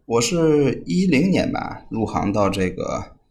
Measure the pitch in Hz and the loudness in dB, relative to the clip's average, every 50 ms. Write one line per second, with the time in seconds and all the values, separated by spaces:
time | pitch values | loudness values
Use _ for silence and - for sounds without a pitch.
0 | _ - 117 117 - - 180 170 160 160 151 147 143 131 - - - - 175 180 | _ -2 0 0 0 0 0 2 2 4 4 4 4 2 0 -2 -4 -2 0 2
1 | 196 185 - 247 160 196 175 127 - - - - - - - - - - 107 113 | 2 4 4 4 4 2 2 2 0 -2 -4 -6 -6 -8 -10 -14 -14 -10 -6 -4
2 | 107 98 - - - 101 101 107 101 98 95 98 92 90 - - - - 65 67 | -4 -2 -2 -2 -2 -2 0 0 0 0 0 0 -2 -2 -4 -6 -6 -6 -6 -6
3 | - - - _ _ _ | -8 -10 -16 _ _ _